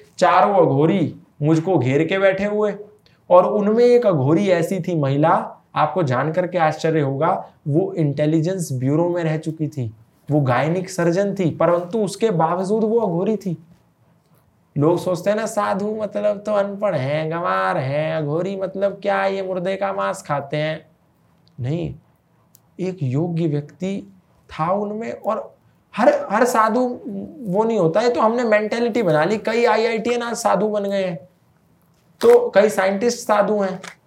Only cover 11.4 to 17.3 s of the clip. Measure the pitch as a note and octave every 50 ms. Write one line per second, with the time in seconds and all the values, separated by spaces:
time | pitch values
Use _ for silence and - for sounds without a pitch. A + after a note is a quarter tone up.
11.4 | F3+ D3 - - D#3+ E3+ F3 F3 F3 F3 A#3 A3 G#3 F3+ - - A3+ A3 F3+ E3
12.4 | E3 E3 F3 F#3 F#3+ F3+ G#3+ A3+ A3 G#3+ A3+ A#3 A3 F#3 E3 E3+ G3 A3 A3 G#3
13.4 | - F#3+ D#3 - - - - _ _ _ _ _ _ _ _ _ _ _ _ _
14.4 | _ _ _ _ _ _ - C#3+ D3 D#3+ F3 E3+ - F#3 F3+ E3+ - G3+ G#3+ A3
15.4 | A3+ G3+ - G#3 G3+ G#3 G#3 F#3 G#3 G#3+ G#3+ G#3+ G#3+ G3+ G#3 G#3 G#3 G#3 G3+ G3
16.4 | G3+ G#3+ G#3 G3+ G3 G3+ G3+ G3 G#3+ G3+ E3+ C3+ C3 C#3 D3 D#3 D#3 D#3